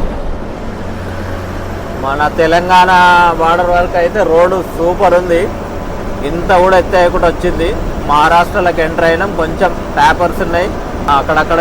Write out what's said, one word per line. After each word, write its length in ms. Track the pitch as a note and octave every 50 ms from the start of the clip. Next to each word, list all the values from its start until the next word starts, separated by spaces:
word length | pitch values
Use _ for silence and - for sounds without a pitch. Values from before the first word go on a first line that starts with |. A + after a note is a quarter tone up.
| - - - - - - - - - - - - - - - - - - - - - - - - - - - - - - - - - - - - - - - - C3+
మన 240 | C3+ C#3 D3 D3+ D3 - F3
తెలంగాణ 500 | D#3+ D#3+ E3 F3 F3+ F3+ F#3 F#3 - F#3+ F#3 F3 F3+ F3 F3 F3 F3 E3+ E3 D#3+
బార్డర్ 320 | E3 E3 E3+ F3 F3+ F3 F3
వరకు 220 | F3 F3+ F3 F#3 F3
అయితే 180 | E3+ F3 G#3 G#3+ F#3 D#3+
రోడ్డు 260 | D#3+ E3 F3 F3+ F#3 F#3 E3 - -
సూపర్ 400 | - E3 F3 F3+ F#3+ G3+ F3+ F3 F3+
ఉంది. 200 | F3+ F3 E3+ E3+ G3 - - - - - - - - - - - - - - - C#3 C#3+
ఇంత 200 | D#3+ F3 F3 F3+ F#3+ F3 F3+
కూడా 120 | F#3+ F#3+ F3+
ఎత్తేయకుండా 460 | E3 - G3 F3+ F3 F3 F3 F3+ E3+ E3+
వచ్చింది. 380 | D#3+ - - F3+ - - E3 F#3 - - - - - - - -
మహారాష్ట్రలోకి 720 | D3 D3 D3+ D#3+ E3+ E3+ F3 - - G#3 F3+ F3 E3+ E3 D#3+
ఎంటర్ 220 | D#3+ E3 E3 E3 E3
అయినాం, 240 | E3 E3+ F#3+ G3+ F3+ E3
కొంచెం 320 | D#3+ D#3+ D#3+ - G3 E3+ E3 - - - -
పేపర్స్ 460 | D#3 C#3+ D#3 D#3 - - - - G3 F#3
ఉన్నాయి, 240 | E3+ E3+ E3+ F#3 G#3+ - - - - - - - C#3+ C#3+
అక్కడక్కడ 440 | C#3 C3+ E3 D#3 D#3 D3+ - E3 E3+